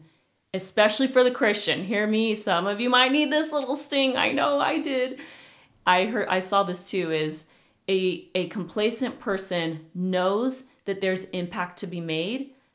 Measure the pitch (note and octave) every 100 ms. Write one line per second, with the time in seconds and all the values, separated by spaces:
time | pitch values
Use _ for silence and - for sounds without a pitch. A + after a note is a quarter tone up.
0 | - _ _ _ _ F#3 F#3 - D#3+ -
1 | C4 B3+ B3 B3 A3+ G3+ - D3+ F#3 G#3
2 | G#3+ G#3+ A3+ G#3+ G#3+ F3 F#3+ G#3 B3 B3
3 | B3+ C#4+ D4 D4+ D#4 D4 B3+ C#4+ - C#4
4 | C4+ B3 A3+ C#4 C#4+ C#4+ - D#4+ C#4+ C4
5 | B3+ B3 - - - - _ _ - F#3
6 | F#3+ A3 - F#3 F#3 G3+ F#3 F3+ - F#3+
7 | E3 D#3 D#3 D3+ - _ _ _ - F#3+
8 | F#3 - - F#3+ F3+ G#3+ E3 - G#3+ A#3+
9 | B3+ - - F#3+ - F3 E3 D#3 - F3+
10 | F#3 F3+ F#3 G3+ C4 B3+ - _ - G3
11 | F#3+ F#3 F#3+ F#3 F3 G3 F3+ - F3+ F3
12 | E3 D#3+ F3 B3+ C4+ - _